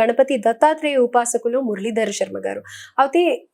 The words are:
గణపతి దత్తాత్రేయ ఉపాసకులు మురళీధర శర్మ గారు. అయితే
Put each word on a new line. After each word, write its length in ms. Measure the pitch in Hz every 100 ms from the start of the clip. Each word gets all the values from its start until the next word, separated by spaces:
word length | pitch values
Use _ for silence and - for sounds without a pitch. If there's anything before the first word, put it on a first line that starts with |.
గణపతి 360 | 226 233 269 269
దత్తాత్రేయ 600 | 220 226 302 311 302 277
ఉపాసకులు 600 | 240 247 240 240 233 247
మురళీధర 520 | 254 202 214 220 214
శర్మ 280 | 196 190 196
గారు. 240 | 196 202 - - - -
అయితే 480 | 277 339 349 - -